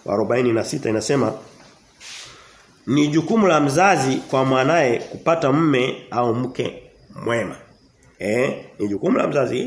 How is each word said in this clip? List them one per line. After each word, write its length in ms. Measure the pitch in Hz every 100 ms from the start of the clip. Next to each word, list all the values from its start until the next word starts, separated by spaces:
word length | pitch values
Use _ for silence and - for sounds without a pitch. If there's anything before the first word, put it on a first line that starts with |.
| -
wa 80 |
arobaini 400 | 101 104 120 123
na 100 | 113
sita, 260 | 104 - 113
inasema, 440 | 110 104 139 110 - - - - - _ _ - - - - - - - _ -
"Ni 200 | 143 147
jukumu 400 | 160 156 226 190
la 120 | 151
mzazi 540 | 143 143 196 160 135 131 -
kwa 160 | 135 131
mwanae 540 | 131 135 165 135 117
kupata 520 | - - 160 165 139
mme 440 | 143 160 131 127 - -
au 240 | 117 120 117
mke 480 | 127 - 123 - - - - - -
mwema." 300 | 117 95 - - _ _ _ _ -
Eh, 460 | 101 117 139 - - -
ni 80 | 101
jukumu 300 | 101 180 254
la 100 | -
mzazi. 360 | 143 123 123